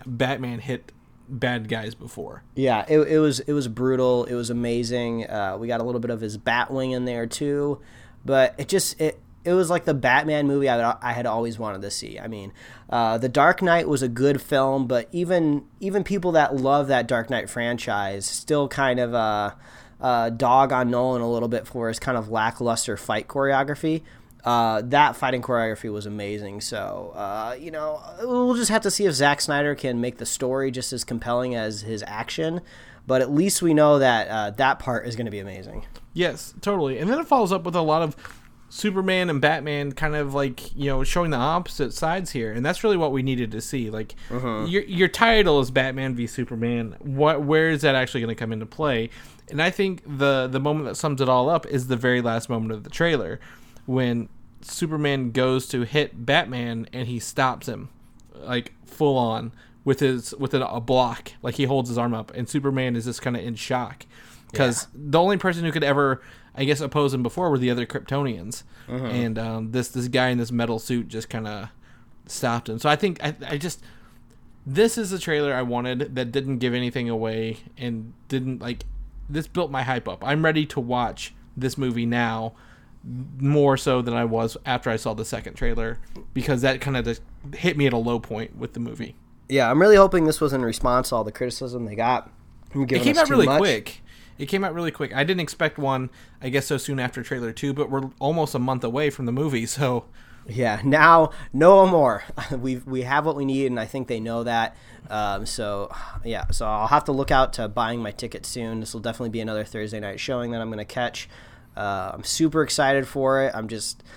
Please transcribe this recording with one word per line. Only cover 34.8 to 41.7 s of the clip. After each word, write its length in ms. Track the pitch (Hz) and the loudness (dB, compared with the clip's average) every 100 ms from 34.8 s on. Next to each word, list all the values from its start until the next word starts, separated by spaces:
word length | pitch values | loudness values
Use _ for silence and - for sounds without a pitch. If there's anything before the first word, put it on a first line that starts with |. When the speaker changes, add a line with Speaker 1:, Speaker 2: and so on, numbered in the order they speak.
| - 113 120 | -2 -4 -4
Speaker 2:
is 80 | 113 | -6
gonna 160 | 117 | -6
be 80 | 104 | -6
amazing. 460 | 98 95 95 107 - - - | -10 -12 -12 -12 -12 -16 -12
Speaker 1:
Yes, 400 | 165 175 147 - - | -2 -2 -2 -12 -8
totally. 360 | 202 196 143 123 | -2 0 0 -2
And 100 | 170 | 0
then 100 | 277 | -2
it 80 | 339 | 2
follows 240 | 269 196 | 4 4
up 100 | 185 | 0
with 120 | 175 175 | 0 0
a 60 | |
lot 200 | 160 156 | 2 2
of 140 | 160 - - - - - - | 2 -4 -14 -20 -20 -20 -18
Superman 600 | - 214 190 190 185 180 | -4 -2 0 0 2 2
and 100 | 143 | 2
Batman 520 | 147 156 147 147 143 | 2 0 -2 -4 -4
kind 220 | 139 160 151 | -2 -2 0
of, 180 | 143 | -2
like, 420 | 139 139 123 - 147 | -2 -2 -4 -10 -4
you 120 | 139 | 0
know, 160 | 135 139 | 2 2
showing 260 | 180 170 | 2 0
the 60 | 135 | 0
opposite 560 | 131 170 175 | 0 0 -2